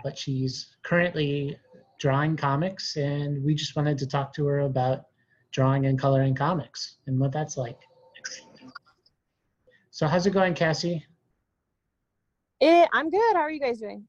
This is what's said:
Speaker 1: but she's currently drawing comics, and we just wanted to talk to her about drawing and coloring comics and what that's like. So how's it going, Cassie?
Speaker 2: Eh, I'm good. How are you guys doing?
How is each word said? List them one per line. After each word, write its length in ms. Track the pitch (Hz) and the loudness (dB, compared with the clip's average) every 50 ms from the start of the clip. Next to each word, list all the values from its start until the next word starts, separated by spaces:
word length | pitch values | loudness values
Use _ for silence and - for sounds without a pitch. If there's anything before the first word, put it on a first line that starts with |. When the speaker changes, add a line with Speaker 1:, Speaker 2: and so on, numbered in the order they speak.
| - | -8
Speaker 1:
but 120 | 139 147 | -8 -10
she's 600 | - - 143 135 131 131 131 123 - - - _ _ - | -8 -6 -6 -4 -2 -2 -4 -4 -8 -12 -16 _ _ -4
currently 720 | - 170 175 175 175 170 156 147 143 143 143 139 143 - - _ _ - - _ _ _ - | 0 2 2 2 2 0 -2 -2 -2 -2 -2 -4 -6 -8 -10 _ _ -20 -20 _ _ _ -4
drawing 380 | - 139 135 139 151 156 156 | 0 0 2 2 2 0 0
comics, 600 | 147 147 139 135 147 170 190 190 - - - - | 0 0 0 0 0 0 -2 -4 -6 -10 -8 -4
and 460 | 151 143 143 143 143 143 143 147 139 135 | -4 -2 -2 -2 -2 -4 -4 -4 -2 -2
we 120 | 151 156 | -2 -2
just 200 | 147 147 - - | -2 -4 -4 -4
wanted 220 | 156 143 147 151 135 | -2 0 0 0 -2
to 80 | 139 | -2
talk 260 | 135 - 139 139 - - | -2 -2 -2 -4 -4 -4
to 100 | 151 147 | -4 -2
her 140 | 143 143 143 | 0 0 0
about 460 | 143 139 127 131 127 131 131 127 - _ _ _ _ _ _ _ _ _ | 0 0 0 0 0 0 0 -2 -6 _ _ _ _ _ _ _ _ _
drawing 360 | - 135 131 131 135 139 135 | -2 0 2 2 2 2 2
and 120 | 135 135 131 | 0 0 2
coloring 360 | 139 139 135 131 135 135 127 | 2 2 4 4 4 2 0
comics 640 | - 143 156 185 156 - - - - - - - _ _ | 0 0 -2 -2 -2 -4 -8 -12 -14 -14 -14 -16 _ _
and 120 | 139 131 131 | -4 -2 0
what 140 | 139 135 135 | 0 0 -2
that's 240 | 151 156 151 - | -4 -6 -6 -6
like. 220 | 143 123 117 117 - _ _ _ _ _ _ _ - - - - - - - - - - - - - - _ _ _ _ _ _ _ _ _ _ _ _ _ _ _ _ _ _ _ _ _ | -8 -8 -8 -10 -14 _ _ _ _ _ _ _ -18 -16 -14 -14 -16 -18 -20 -20 -20 -20 -20 -20 -20 -20 _ _ _ _ _ _ _ _ _ _ _ _ _ _ _ _ _ _ _ _ _
So 160 | - - 160 | -6 -4 -2
how's 200 | 147 160 180 175 | 0 2 2 2
it 40 | 202 185 | 2 2
going, 200 | 196 185 180 170 | 4 2 2 2
Cassie? 500 | - 170 160 151 - - 170 175 156 - _ _ _ _ _ _ _ _ _ _ _ _ _ _ _ _ _ _ _ _ _ _ _ _ _ _ _ _ _ _ - | 0 0 0 0 0 -2 -4 -4 -4 -8 _ _ _ _ _ _ _ _ _ _ _ _ _ _ _ _ _ _ _ _ _ _ _ _ _ _ _ _ _ _ 2
Speaker 2:
Eh, 260 | 269 311 339 339 339 - - | 6 6 8 8 8 6 4
I'm 160 | 233 294 320 | 0 -2 0
good. 240 | 311 403 466 453 415 | 0 2 4 4 4
How 60 | 349 | 2
are 100 | 302 302 | 2 0
you 100 | 311 294 | -2 -4
guys 180 | 285 247 240 220 | -4 -4 -4 -4
doing? 280 | 220 202 202 208 208 | -6 -10 -12 -14 -16